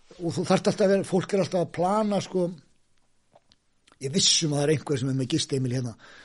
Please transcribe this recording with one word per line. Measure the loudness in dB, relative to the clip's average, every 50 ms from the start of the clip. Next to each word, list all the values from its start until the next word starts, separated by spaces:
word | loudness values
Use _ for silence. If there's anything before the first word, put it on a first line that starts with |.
| _ _ -16 -8
og | -6 -4 -4
þú | -4 0 2
þarft | 2 2 4 0
alltaf | 2 2 4 4
að | 4
vera, | 2 2
fólk | 0 0 0 0 0 0
er | 0 0
alltaf | 0 0 -2
að | -2 -2
plana, | -2 -2 0 2 2 2 0 0 0 -2
sko, | -2 -2 -2 -2 -2 -2 -4 -8 -16 _ _ _ _ _ _ _ _ _ _ _ _ _ _ _ _ _ _ _ _ _ _ _ _ _ _ _
ég | -10 -4 -2
vissum | 0 2 2 2 2 2 0 0
að | 0
það | 2
er | 2 0
einhver | 0 0 -2 -4 -2
sem | -2 -2
er | -2 -2
með | -2 -2 -2
gisteimili | -2 -2 -2 -2 -2 -2 -2 -2
hérna, | -4 -4 -6 -10 -12 -18 -20 -20 -20 -20